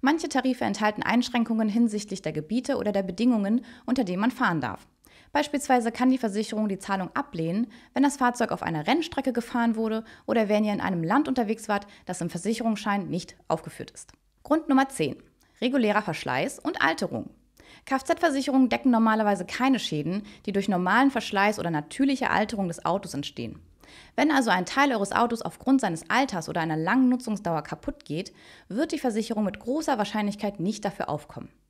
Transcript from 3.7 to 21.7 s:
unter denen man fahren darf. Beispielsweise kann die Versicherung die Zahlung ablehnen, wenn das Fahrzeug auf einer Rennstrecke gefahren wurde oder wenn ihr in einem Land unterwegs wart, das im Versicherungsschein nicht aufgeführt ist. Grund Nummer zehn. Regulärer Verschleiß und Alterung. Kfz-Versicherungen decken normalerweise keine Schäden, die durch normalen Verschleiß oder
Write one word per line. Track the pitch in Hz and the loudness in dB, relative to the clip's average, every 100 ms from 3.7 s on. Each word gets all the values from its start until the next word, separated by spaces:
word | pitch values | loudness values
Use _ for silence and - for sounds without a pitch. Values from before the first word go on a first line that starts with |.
| - - | -16 -2
unter | 262 208 | 0 0
denen | 180 | 0
man | 220 | 0
fahren | - 233 165 | 2 0 2
darf. | 127 92 - _ _ - _ | -2 -6 -14 _ _ -20 _
Beispielsweise | - 381 285 - 254 226 | -2 0 -2 2 2 2
kann | 226 254 | 2 2
die | 262 | 4
Versicherung | 233 196 220 214 214 | 0 -2 -4 -2 -2
die | 190 | -4
Zahlung | - 196 180 | -4 -4 -2
ablehnen, | - 277 170 160 190 240 - - | -4 -6 -4 -2 0 -2 -6 -10
wenn | - | 2
das | 277 269 | 2 4
Fahrzeug | 247 240 233 | 0 2 -2
auf | - | -2
einer | - 165 151 | -2 -2 0
Rennstrecke | 285 320 - 269 | 0 0 -2 -2
gefahren | 240 233 247 233 220 | -2 -2 0 0 0
wurde | 220 220 226 - - | -2 -2 -6 -16 -2
oder | 226 214 | 0 2
wenn | 208 | 2
ihr | 214 | 2
in | 202 | 0
einem | - 180 | -2 -2
Land | 165 233 294 | 2 2 2
unterwegs | 262 220 214 - | 0 0 -2 -2
wart, | 202 208 - - | -4 -4 -20 -12
das | 180 | -6
im | 175 | -4
Versicherungsschein | 170 202 226 226 208 208 202 165 | -4 -4 -2 0 -2 0 -2 -2
nicht | 160 - - _ | -6 -6 -18 _
aufgeführt | 160 - - - | -4 -4 -14 -14
ist. | - - - _ _ | -14 -20 -20 _ _
Grund | - 311 311 | 0 0 4
Nummer | 269 269 | 4 4
zehn. | - 151 - - _ _ _ | 0 -2 -2 -14 _ _ _
Regulärer | 247 269 220 208 | 0 2 2 2
Verschleiß | 202 156 - 127 160 - | 0 -6 -2 -2 -2 -4
und | - - | -6 0
Alterung. | 147 165 196 - - - _ _ - - - | 0 0 -4 -6 -8 -16 _ _ -20 -20 -4
Kfz-Versicherungen | 269 - 330 339 277 269 262 254 | -4 -2 0 2 0 2 4 4
decken | - 269 | 4 2
normalerweise | 233 226 220 214 202 180 | 4 4 4 2 0 -2
keine | - 254 262 | -2 2 2
Schäden, | - 156 147 190 208 - - | 0 -2 -2 -4 -6 -12 -4
die | |
durch | 196 196 | -2 2
normalen | 185 180 214 277 | 2 4 4 4
Verschleiß | 262 - 202 202 208 | 2 -2 2 2 2
oder | 170 | -2